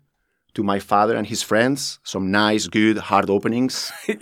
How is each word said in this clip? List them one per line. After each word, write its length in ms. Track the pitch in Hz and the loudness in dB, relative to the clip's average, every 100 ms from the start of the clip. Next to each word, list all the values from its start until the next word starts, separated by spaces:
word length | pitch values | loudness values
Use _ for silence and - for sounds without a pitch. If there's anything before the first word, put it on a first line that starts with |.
| _ _ _ _ _ - | _ _ _ _ _ -6
to 60 | |
my 160 | 101 98 | -2 -2
father 340 | - 104 107 113 | 2 2 2 0
and 100 | 107 | -2
his 120 | 110 | -6
friends 580 | - 107 123 143 - - | 0 2 2 0 -6 -10
some 280 | - 98 95 | -10 -6 0
nice, 340 | 101 107 107 87 | 2 2 2 0
good, 320 | 113 107 104 | 2 2 2
hard 320 | - 101 98 | 2 2 4
openings 640 | 98 95 117 131 - - - - 208 | 0 0 -2 -2 -4 -10 -10 -8 -6